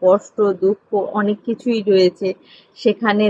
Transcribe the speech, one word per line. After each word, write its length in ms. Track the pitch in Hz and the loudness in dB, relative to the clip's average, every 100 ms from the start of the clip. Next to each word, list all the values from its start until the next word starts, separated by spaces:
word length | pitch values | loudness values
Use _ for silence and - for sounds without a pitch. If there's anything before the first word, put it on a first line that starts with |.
কষ্ট, 360 | 185 202 - - | 2 2 0 -4
দুঃখ 540 | 208 180 190 208 _ | -2 0 -2 -2 _
অনেক 440 | 202 185 208 202 208 - | -6 -4 -4 -4 -4 -6
কিছুই 340 | 226 247 226 | -6 -4 -4
রয়েছে। 460 | 208 190 185 - 190 - _ - _ | 0 2 2 0 -6 -8 _ -20 _
সেখানে 500 | - 240 - 226 208 214 | -6 -4 -2 -2 0 0